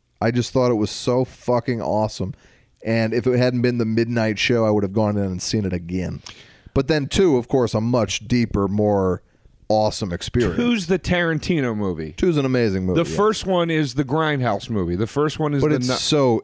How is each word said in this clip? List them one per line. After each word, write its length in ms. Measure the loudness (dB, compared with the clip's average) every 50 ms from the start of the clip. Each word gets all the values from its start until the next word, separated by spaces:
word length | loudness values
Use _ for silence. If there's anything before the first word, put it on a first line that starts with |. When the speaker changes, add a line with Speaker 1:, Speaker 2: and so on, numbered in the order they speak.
| _ _ _ -4
Speaker 1:
I 100 | -2 0 0
just 200 | 0 -2 0 0
thought 180 | 2 2 2 2
it 20 |
was 160 | 2 0 -2
so 340 | -2 -4 -2 0 0 0 0
fucking 560 | -2 -6 -12 -2 0 0 0 0 -2 -4 -4
awesome. 540 | -2 -2 0 0 0 -2 -2 -6 -8 -8 -8 -12 _ -20 _ _ _ _ _ _ -4
And 300 | -2 0 0 0 0 0
if 120 | 0 0
it 120 | 2 2 4
hadn't 240 | 2 2 2 2 0
been 160 | 0 2 0
the 60 | 0
midnight 520 | 0 2 0 0 0 0 0 0 0 0 -2
show, 260 | 0 0 2 2 4
I 40 | 4
would 120 | 2 2 2
have 100 | 0 0
gone 240 | 0 0 2 2
in 60 | 0 -2
and 160 | -2 -4 -4
seen 240 | -6 -2 -2 0 0
it 80 | 0 -2
again. 480 | -4 -6 -4 -4 -4 -4 -4 -6 -8 -12 -16 -20 -20 -20 -20 -20 -20 -16 -4 -2
But 140 | -2 0 2
then 180 | 0 0 0
Two, 300 | -2 0 2 4 4 4 2
of 100 | 0 0
course, 240 | 0 2 2 2 0
a 80 | 0
much 460 | 0 0 2 0 0 0 -4 -6 -4 -2
deeper, 380 | 0 0 0 0 0 0 0 0
more 540 | 0 0 2 2 2 2 2 0 0 -2 _ _ _ _ _ -20 _ _ _ 0
awesome 440 | 0 2 2 0 0 -2 -6 -6 -6
experience. 440 | -6 -8 -4 0 0 0 0 0
Speaker 2:
Two's 300 | 0 0 0 0 0 0
the 120 | -2 -2 -2
Tarantino 760 | 0 0 0 0 0 0 -2 -2 -2 -2 0 0 0 -2 -2
movie. 360 | -2 -2 -2 -2 -4 -6 -8 -4
Speaker 1:
Two's 240 | -2 0 2 2 2
an 60 | 0
amazing 380 | 0 0 2 0 0 0 0 0
movie, 160 | 0 2 0 0
Speaker 2:
The 60 | 0
Speaker 1:
yes. 80 | 0
Speaker 2:
first 300 | 0 2 2 0 0 -2
one 240 | -2 0 0 0 0
is 240 | 0 0 -2 -2 -2
the 80 | -4 -4
Grindhouse 680 | -2 0 0 0 0 0 0 0 0 0 -2 -4 -4
movie. 260 | -2 -2 0 0 0
The 100 | -2 -2
first 320 | -2 0 0 0 0 0 -2
one 160 | -2 0 0
is 80 | 2 2
Speaker 1:
But 60 | 2
Speaker 2:
the 60 | 2
Speaker 1:
it's 120 | 0 0 0
Speaker 2:
nu- 60 | -2
Speaker 1:
so, 480 | -2 0 0 2 4 4 4 2 2